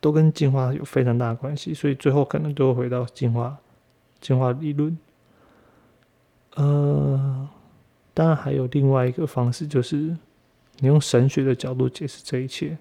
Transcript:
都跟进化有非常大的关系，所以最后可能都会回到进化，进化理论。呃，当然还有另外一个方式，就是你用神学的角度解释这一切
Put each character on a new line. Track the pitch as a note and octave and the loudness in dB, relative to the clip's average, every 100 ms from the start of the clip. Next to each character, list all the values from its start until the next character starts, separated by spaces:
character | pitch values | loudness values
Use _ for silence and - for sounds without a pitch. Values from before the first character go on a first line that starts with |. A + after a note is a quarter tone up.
都 | D3+ | 2
跟 | D3+ D#3 | 4 4
进 | D3+ C#3+ | 4 2
化 | C3+ B2+ | 2 0
有 | C#3 | -2
非 | C#3 - | -4 0
常 | B2 A#2+ | 2 2
大 | A#2+ | 0
的 | A#2 | -4
关 | C3+ D3 | -6 -8
系， | - | -8
所 | D3+ D3 | -4 -2
以 | C#3 | 0
最 | D3 | 2
后 | C#3 C#3+ | 2 0
可 | D3 | -2
能 | D3+ | -4
都 | C#3+ C3+ | 0 0
会 | B2 | 2
回 | B2+ | -2
到 | B2 B2 | -4 -6
进 | - B2 | -4 -2
化， | A#2 A#2+ C#3 _ _ _ _ _ _ | 0 -4 -10 _ _ _ _ _ _
进 | - C3 | -2 0
化 | C3 | 2
理 | B2+ D#3 | -2 -4
论。 | C#3+ D3+ E3 _ _ _ _ _ _ _ _ _ _ _ _ _ _ _ - | -2 -2 -4 _ _ _ _ _ _ _ _ _ _ _ _ _ _ _ -2
呃， | C#3+ C#3+ C#3+ C#3+ C#3+ C3+ C#3 C3 C#3 - _ _ _ _ _ | 2 2 2 2 2 0 0 -4 -8 -14 _ _ _ _ _
当 | - E3 | 0 2
然 | D3+ | 2
还 | C3+ | 0
有 | C#3 B2+ | -2 0
另 | C#3+ C3+ | 2 2
外 | C3+ B2 | 4 0
一 | |
个 | B2 D3+ | -2 -4
方 | - A#2+ | 0 -2
式， | B2 D3+ | -2 -2
就 | C#3+ | -2
是 | B2 D3 D#3 E3 _ _ _ _ _ _ | 0 -2 -4 -6 _ _ _ _ _ _
你 | C3+ | 4
用 | D3+ | 4
神 | - B2 C3+ | 4 2 4
学 | - C3+ | 2 0
的 | B2 | -2
角 | C3 | -4
度 | B2+ B2+ | -2 -2
解 | - D3 | -2 -12
释 | - | -12
这 | - B2+ | -8 -6
一 | C3 | -6
切 | - D3 D#3+ | -8 -8 -8